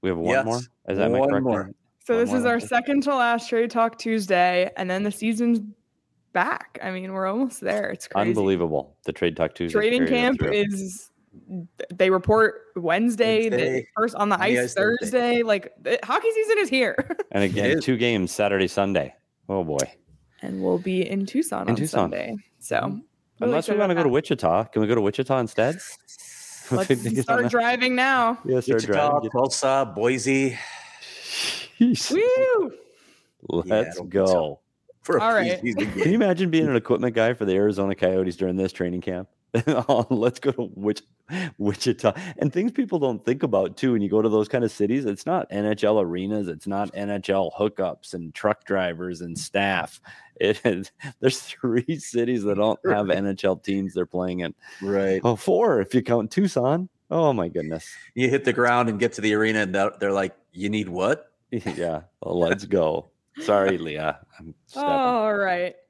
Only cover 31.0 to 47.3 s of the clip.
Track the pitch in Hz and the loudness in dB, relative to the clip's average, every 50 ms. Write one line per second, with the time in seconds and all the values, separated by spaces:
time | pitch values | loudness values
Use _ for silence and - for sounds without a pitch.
31 | - - - - - - - - - - - - - - _ - 233 247 240 - | -20 -20 -18 -16 -14 -10 -8 -6 -6 -6 -6 -8 -12 -16 _ 2 4 4 4 2
32 | - - 254 349 440 494 508 523 523 523 494 453 370 254 - - - _ _ _ | 0 -2 0 2 2 2 4 4 4 2 2 2 0 -2 -6 -12 -20 _ _ _
33 | _ _ _ _ _ _ _ _ - - - 85 82 90 101 107 113 82 87 92 | _ _ _ _ _ _ _ _ -12 -4 -2 -2 0 2 2 0 0 0 -4 -12
34 | 87 92 87 98 95 95 92 87 80 76 71 - _ _ _ _ _ _ - _ | -12 -4 0 2 4 4 4 4 2 0 -6 -12 _ _ _ _ _ _ -20 _
35 | _ - 175 - 214 226 233 214 180 170 180 185 - 123 113 - 104 104 - - | _ 0 0 2 2 4 2 2 2 2 -2 -2 -2 -4 -2 -2 -2 -4 -2 0
36 | - 160 190 233 220 196 180 165 190 180 160 160 156 151 135 117 - - 123 - | 2 2 4 4 4 2 2 2 0 2 2 2 2 4 2 0 2 2 0 2
37 | 120 127 110 117 110 117 123 117 110 98 92 95 101 104 104 95 98 98 98 - | 2 0 2 2 2 2 2 0 0 0 2 4 4 2 2 2 0 -2 -2 0
38 | - 92 92 95 95 92 87 - 95 92 90 95 95 92 - - 90 87 87 90 | 0 2 2 2 0 0 -2 -2 -2 -2 0 0 -2 -2 -2 -4 -4 -4 -4 -6
39 | 90 - 92 90 95 _ _ _ _ _ _ 117 120 - 156 120 120 - 143 113 | -6 -6 -8 -8 -8 _ _ _ _ _ _ -2 0 2 0 0 2 2 2 2
40 | 117 - 135 113 107 123 120 - - 139 123 - 120 95 87 92 98 104 107 - | 2 0 0 2 2 0 0 0 -2 -2 -2 -2 -6 -8 -8 -4 -2 -2 -2 -2
41 | - _ _ _ _ _ 156 185 185 160 - _ 104 101 101 - - 127 110 - | -6 _ _ _ _ _ -6 -6 -6 -6 -6 _ -2 -2 -2 -2 -2 -2 -2 2
42 | - 110 98 - 185 185 139 - - 151 - 175 202 240 - - 262 202 - 170 | 2 0 0 0 -8 -14 -6 -2 -2 0 0 0 -2 -2 0 -2 -4 -2 0 0
43 | 143 135 120 101 - - 127 135 - 143 107 95 95 87 - - - 135 123 113 | 0 0 -2 -2 -2 -2 -2 0 0 0 2 2 0 0 -4 -2 0 0 2 2
44 | 101 98 104 110 107 113 107 107 107 - - 127 120 110 - - 104 101 120 135 | 0 2 2 2 2 4 2 2 0 2 0 0 0 0 -2 0 0 0 0 0
45 | 139 113 101 95 - - 170 185 - - - 101 104 107 107 104 - 104 107 107 | 0 -2 -4 -4 -4 -2 -2 -2 -2 -4 -4 -2 0 0 0 2 2 2 4 2
46 | 98 87 85 90 92 98 107 107 101 87 80 78 - 98 98 98 104 92 - - | 2 0 -2 -4 -4 -4 -2 -4 -4 -6 -8 -10 -8 -6 -4 -4 -4 -6 -6 -8
47 | 101 101 101 101 92 - | -6 -6 -6 -6 -2 0